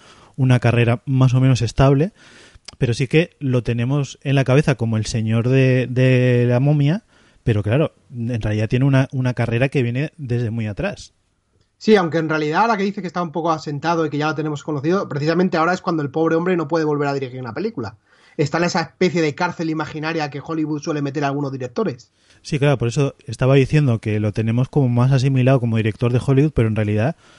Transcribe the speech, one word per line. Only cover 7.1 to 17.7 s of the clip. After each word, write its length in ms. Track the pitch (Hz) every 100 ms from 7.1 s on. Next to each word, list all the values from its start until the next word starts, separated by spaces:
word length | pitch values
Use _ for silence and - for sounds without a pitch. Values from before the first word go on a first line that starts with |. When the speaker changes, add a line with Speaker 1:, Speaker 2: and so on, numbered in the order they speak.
| _ _ _ -
Speaker 1:
pero 180 | 104
claro, 300 | 101 123 147 - _
en 280 | 123 117 120
realidad 260 | 107 107 107
tiene 160 | 127
una, 240 | 139 135 135
una 200 | 135 127
carrera 360 | 123 117 117 135
que 140 | 151
viene 280 | 120 120 156 -
desde 340 | 135 120 120
muy 160 | 113 107
atrás. 460 | 101 180 - - _ _ _ _ _ _ _
Speaker 2:
Sí, 180 | - 214
aunque 220 | 170 160
en 120 | 160
realidad 320 | 156 151 165
ahora 160 | 220 214
que 60 |
dice 180 | 196 202
que 60 | 180
está 140 | 180
un 100 | 170
poco 200 | 170 165
asentado 540 | 156 156 147 165 170 156
y 40 |
que 80 | 147
ya 100 | 151
lo 80 | 151
tenemos 280 | 156 143
conocido, 440 | - 151 147 190 147
precisamente 480 | 143 151 165 180 175
ahora 180 | 165
es 80 | 180
cuando 220 | - 165
el 60 | 143
pobre 260 | 160 160 165
hombre 220 | 175 180
no 100 | 156
puede 160 | 165
volver 240 | 156 147 143
a 60 |
dirigir 260 | 139 131 127
una 140 | 123
película. 420 | 110 208